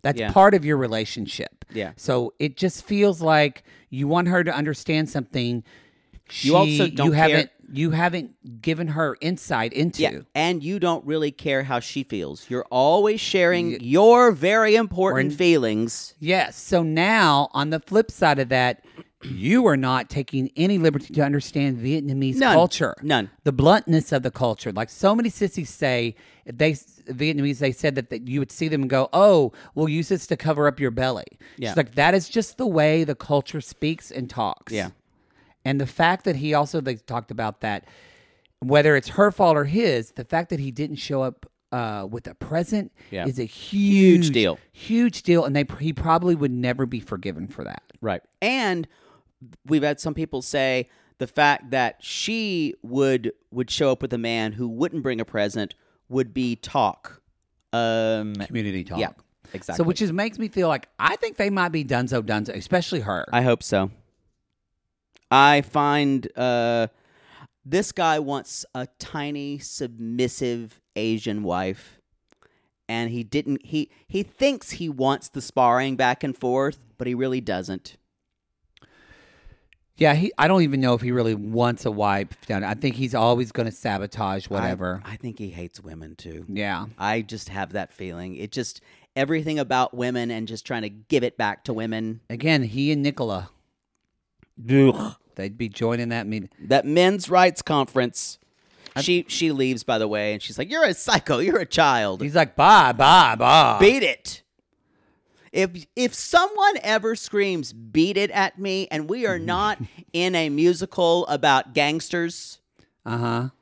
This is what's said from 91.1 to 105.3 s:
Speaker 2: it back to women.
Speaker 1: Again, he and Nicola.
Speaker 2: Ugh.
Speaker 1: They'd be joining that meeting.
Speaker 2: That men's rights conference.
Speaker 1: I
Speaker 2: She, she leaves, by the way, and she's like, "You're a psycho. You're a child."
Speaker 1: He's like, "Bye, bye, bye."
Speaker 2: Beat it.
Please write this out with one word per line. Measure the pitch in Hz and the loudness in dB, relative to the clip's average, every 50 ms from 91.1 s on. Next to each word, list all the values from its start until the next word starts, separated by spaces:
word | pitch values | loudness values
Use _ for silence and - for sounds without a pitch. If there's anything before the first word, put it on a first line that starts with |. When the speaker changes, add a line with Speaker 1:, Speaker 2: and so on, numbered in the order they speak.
| 156 135 | 0 0
Speaker 2:
it | 120 120 _ | 0 0 _
back | - 113 104 101 _ _ | -2 -4 -4 -4 _ _
to | - 117 | -8 -6
women. | 110 113 110 110 110 113 110 110 113 _ _ | -4 -4 -4 -4 -6 -6 -8 -8 -10 _ _
Speaker 1:
Again, | 117 117 147 160 160 143 | -10 -4 0 0 2 2
he | 127 110 107 135 139 147 | 0 -2 -2 -2 0 0
and | 156 143 | 0 0
Nicola. | 139 143 139 - 127 110 98 90 90 - _ _ _ _ _ _ _ _ _ _ _ _ _ _ _ _ _ _ _ _ _ - 110 113 | -2 -2 -2 -4 -4 -4 -4 -6 -8 -12 _ _ _ _ _ _ _ _ _ _ _ _ _ _ _ _ _ _ _ _ _ -16 -2 2
Speaker 2:
Ugh. | 131 139 139 - - - - 107 - _ _ _ _ | 6 6 6 6 4 2 -6 -10 -10 _ _ _ _
Speaker 1:
They'd | - 95 98 101 120 | -10 -10 -10 -8 -8
be | 123 107 | -10 -10
joining | 104 - 120 113 120 120 120 117 | -6 -4 -2 -2 -2 -2 -4 -4
that | 117 117 104 | -6 -6 -6
meeting. | 104 107 110 95 - _ _ | -6 -8 -8 -8 -12 _ _
Speaker 2:
That | 76 98 131 139 - | -2 2 2 2 2
men's | 139 151 170 180 190 202 196 175 - | 2 2 4 4 4 2 0 -4 2
rights | 180 180 185 185 170 - | 4 4 4 4 2 -2
conference. | - - 156 143 131 - - 135 123 120 - - - - - _ _ _ _ _ _ _ _ _ _ - _ | -4 0 0 0 0 0 -2 -2 -2 -2 -6 -8 -10 -10 -12 _ _ _ _ _ _ _ _ _ _ -12 _
Speaker 1:
I | 135 | -6
Speaker 2:
She, | 143 175 180 175 170 - | 0 0 0 0 0 -4
she | - - 165 160 | -4 -2 -2 -2
leaves, | 147 135 131 131 131 113 - | 0 0 0 -2 -2 -4 -4
by | - 120 110 | -2 -2 0
the | 110 104 | 0 -2
way, | 107 104 104 107 | -2 -2 -2 -4
and | 107 104 | -4 -6
she's | - - 110 - | -10 -10 -8 -8
like, | 139 190 | -8 -4
"You're | 294 330 320 | 0 2 2
a | 233 | 2
psycho. | 175 - - - 220 190 - - 143 120 | 2 -2 0 0 0 0 2 0 0 0
You're | 156 196 - 214 | 0 0 0 0
a | 170 | -2
child." | - - 165 160 143 131 117 107 101 95 92 | 0 2 4 4 4 4 2 0 -2 -4 -6
Speaker 1:
He's | 127 147 147 | -8 0 2
like, | 170 156 120 _ | 2 2 2 _
"Bye, | - 147 185 214 196 151 127 | 4 8 10 10 10 8 6
bye, | 120 117 131 143 175 185 156 123 110 | 4 6 8 8 10 10 8 6 4
bye." | 110 120 123 147 160 143 123 110 104 | 2 4 6 8 8 8 6 6 6
Speaker 2:
Beat | 190 208 254 269 | 6 6 6 6
it. | 214 147 120 _ _ - - - _ _ _ _ _ _ _ _ _ _ _ _ _ _ _ _ _ _ | 0 -2 -4 _ _ -16 -16 -16 _ _ _ _ _ _ _ _ _ _ _ _ _ _ _ _ _ _